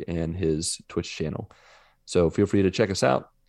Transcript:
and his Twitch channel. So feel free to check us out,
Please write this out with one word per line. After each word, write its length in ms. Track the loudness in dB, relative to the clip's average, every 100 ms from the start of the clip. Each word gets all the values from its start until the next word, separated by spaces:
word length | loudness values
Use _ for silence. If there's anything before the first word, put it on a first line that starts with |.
| -6
and 300 | -4 -4 -2
his 400 | -2 0 -4 -8 -8
Twitch 260 | -8 -8
channel. 380 | -6 -6 -6 -10 _ -20 -20 _ _ -2
So 240 | 2 4
feel 160 | 4 2
free 160 | 4
to 100 | 2
check 180 | 2 0
us 120 | 2
out, 260 | 2 0 -2 _